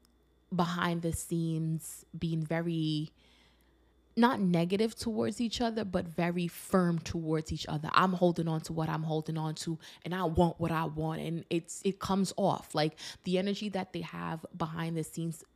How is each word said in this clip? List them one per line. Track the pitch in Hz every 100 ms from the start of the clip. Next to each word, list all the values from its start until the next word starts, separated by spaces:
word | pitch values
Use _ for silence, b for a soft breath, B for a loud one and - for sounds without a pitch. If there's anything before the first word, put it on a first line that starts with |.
| _ _ _ _ _ 175
behind | 170 175 175 170
the | 165
scenes | 156 - 170 165 160 160 160 - - - 165
being | 165 160
very | 156 165 170 165 156 151 156 b b b b b b b b _ _ -
not | 240 269
negative | 185 170 170 196 220 -
towards | 233 220 226 214
each | 233 -
other, | 233 220 202
but | 180 175
very | 160 170 175 175
firm | - - 190 175 165
towards | - 170 160 156 -
each | 156 -
other. | 151 156
"I'm | - 190
holding | 180 175 170 165
on | 160
to | 160
what | 165 160
I'm | 156
holding | 160 156 156 160
on | 156 156
to, | 170 160 B B -
and | 185
I | 170
want | 165 170 -
what | 165
I | 160 165
want." | 151 160 160
And | 147 165 -
it's, | 170 - - 196
it | 190
comes | - 190 185 -
off. | 185 - - 156
Like, | 156 - B B
the | 185 185
energy | 202 196 208
that | 190 185
they | 170
have | 165 170 170 165 - 175
behind | 160 165 165 165
the |
scenes, | 156 - 165 156 -